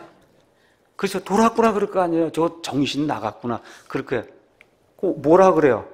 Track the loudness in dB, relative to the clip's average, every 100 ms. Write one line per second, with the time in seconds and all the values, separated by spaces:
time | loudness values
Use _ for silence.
0 | -20 _ _ _ _ _ _ _ _ -8
1 | -6 -6 -2 2 2 2 0 0 -2 -2
2 | -2 0 -2 -2 -4 -4 -8 -4 -2 -2
3 | -4 -4 -6 -8 -8 -8 -10 -20 _ -10
4 | -6 -6 -6 -20 _ _ _ _ _ _
5 | -6 -2 4 6 6 6 2 0 -4